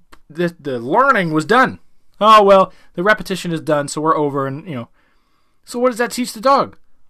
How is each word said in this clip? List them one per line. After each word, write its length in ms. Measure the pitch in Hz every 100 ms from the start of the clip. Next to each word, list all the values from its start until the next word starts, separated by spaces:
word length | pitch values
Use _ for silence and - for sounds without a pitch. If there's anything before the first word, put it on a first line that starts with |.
| _ - -
the, 260 | 147 175 -
the 200 | 143 123
learning 520 | 120 196 277 233 170
was 140 | 156 147
done. 340 | 240 240 95 - - - -
"Oh, 240 | 208 220
well, 300 | 196 196 185 - -
the 100 | -
repetition 480 | 190 214 180 185 180
is 100 | 160
done, 260 | 139 147 143
so 140 | 156
we're 160 | 156 160
over," 300 | 147 139 135
and, 200 | 135 190
you 80 | 131
know. 140 | 120 _ _ _ _ _ _ _
So 160 | - 240
what 100 | 247
does 80 | 220
that 140 | 240
teach 220 | - 247
the 80 | 226
dog? 360 | 262 277 127 - - - -